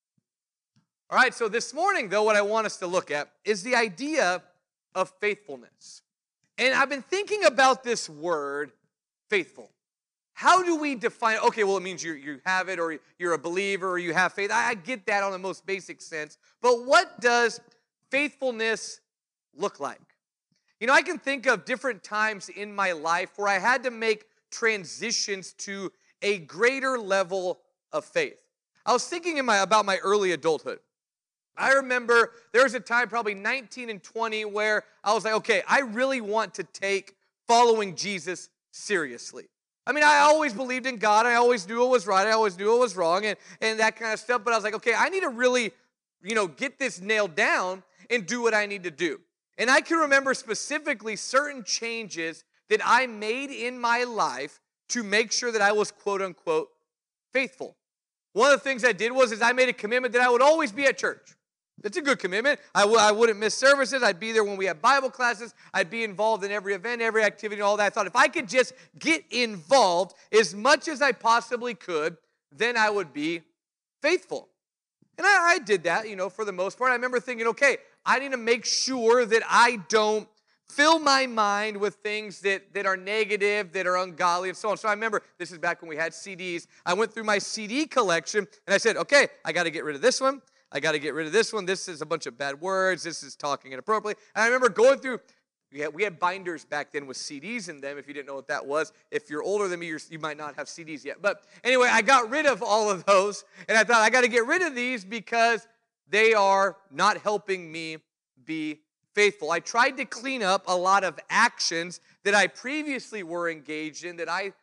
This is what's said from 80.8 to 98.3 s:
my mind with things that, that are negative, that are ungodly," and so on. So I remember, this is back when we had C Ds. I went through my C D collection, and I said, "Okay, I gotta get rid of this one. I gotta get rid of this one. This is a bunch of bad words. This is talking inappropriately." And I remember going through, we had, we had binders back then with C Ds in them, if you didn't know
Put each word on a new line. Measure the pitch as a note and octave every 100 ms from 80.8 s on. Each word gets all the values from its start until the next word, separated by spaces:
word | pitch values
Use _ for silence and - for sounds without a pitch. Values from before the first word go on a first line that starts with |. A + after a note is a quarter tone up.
| D4+ E4
my | D4 C4+ C4
mind | A3+ G#3 G3+ G#3+ G3+
with | G3+ -
things | G#3+ G#3+ G#3+ E3+
that, | G3 G3 -
that | F3 G3
are | F#3
negative, | F#3 G#3+ G#3 G#3 G#3 G#3 F#3
that | F#3 F3+
are | F3+
ungodly," | F#3 D#3 F3 F3 F#3+
and | -
so | A3
on. | F#3+
So | A3
I |
remember, | G#3 A3+ G3+ - -
this | E3
is | F3
back | E3+ E3+
when | E3+
we | D3+
had | E3
C | E3 G3+
Ds. | F3+ F#3 E3+ - _ -
I |
went | F3+ A3
through | A3+
my | G#3+ G3+
C | - G#3+ G#3+
D | B3+ D#4+
collection, | C4 G3+ E3+ - G#3 F#3+ _ -
and |
I | G3
said, | A3+ E3
"Okay, | E3+ C#4+ A3 -
I | E3
gotta | E3 E3+
get | D3+
rid | C3+
of | C#3
this | A3 -
one. | C4 C4+ _ _ _
I | C#3+
gotta | D#3 D3+
get | C#3+
rid | C#3 D#3
of |
this | F#3 A3
one. | A3
This | F3+ F#3+ -
is | D3+
a | D3+
bunch | D#3+ C#3+
of | A#2+
bad | C#3 C#3+
words. | F3+ F#3+ F#3 F3
This | E3 D3+
is | C#3 -
talking | D3 C#3 C3
inappropriately." | C3 D#3+ G#3+ G#3 G3+ _
And | G3
I | A3+
remember | B3+ B3
going | F3+ B3 C4
through, | C4+ A#3 - _ _ _ _
we | C#3
had, | D3+
we | D3+
had | G#3 E3
binders | F3 F#3+ F3+ D#3
back | - D3 C#3+
then | D3 C#3
with | B2
C | - C#3+
Ds | E3+ A#3+ F3
in | D3
them, | C#3 C#3+
if | C#3
you |
didn't | C#3+
know | C3+